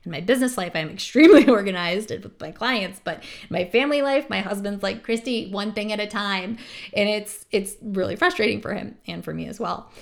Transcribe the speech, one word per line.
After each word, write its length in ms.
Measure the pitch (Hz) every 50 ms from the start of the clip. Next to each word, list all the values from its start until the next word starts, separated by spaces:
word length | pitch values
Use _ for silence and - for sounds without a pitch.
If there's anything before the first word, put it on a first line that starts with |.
| -
In 60 | 175
my 100 | 165 139
business 380 | 175 202 269 254 254 254 254 -
life, 140 | 180 175 -
I'm 160 | 165 156 156
extremely 580 | - 190 - - - 247 311 339 403 311 - 277
<laughs> 0 |
organized 640 | 240 208 196 196 185 180 175 170 180 202 220 -
with 300 | - - - - - _
my 100 | - 156
clients, 500 | - - 226 247 262 214 190 180 190 - _
but 140 | 185 160 156
in 300 | - - - - - -
my 160 | - 180 180
family 360 | 180 - 240 269 294 294 285
life, 260 | 277 277 269 285 294 -
my 120 | 202 190
husband's 420 | 196 190 208 202 202 202 202 196
like, 220 | 196 196 202 226 -
"Christy, 440 | - 226 226 - 269 240 220 - 185
one 260 | 196 202 202 220 208
thing 180 | 220 208 214
at 80 | 214 208
a 80 | 214 208
time." 500 | 214 202 208 202 196 190 180 196 226 - - - - - - -
And 160 | - 214 202 208
it's, 360 | 214 214 208 - - - - _
it's 240 | - 196 196 196 - -
really 360 | - 214 196 190 180 196 175
frustrating 440 | - - 359 349 - 214 214 208 202
for 140 | - - 202
him 220 | - - - - - _
and 180 | - 170 170 175
for 80 | 160
me 140 | 156 160 160
as 140 | 147 - -
well. 320 | 233 175 175 - - - - -